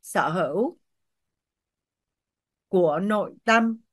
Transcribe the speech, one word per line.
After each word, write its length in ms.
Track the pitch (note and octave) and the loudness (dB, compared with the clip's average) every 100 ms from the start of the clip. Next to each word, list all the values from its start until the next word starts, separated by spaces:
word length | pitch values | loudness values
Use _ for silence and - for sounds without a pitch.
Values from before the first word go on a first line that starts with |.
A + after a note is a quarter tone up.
sở 260 | - G3+ C#3 | -4 -2 0
hữu 480 | E3+ C#3+ D#3+ C4+ - _ _ _ _ _ _ _ _ _ _ _ _ _ _ _ _ _ _ _ | 0 -2 -2 -4 -6 _ _ _ _ _ _ _ _ _ _ _ _ _ _ _ _ _ _ _
của 300 | F#3 E3+ D3 | 2 2 0
nội 340 | G3+ G#3+ F#3 - | -2 -2 -4 -6
tâm 360 | - A3+ A3+ A3+ _ | 2 2 2 -4 _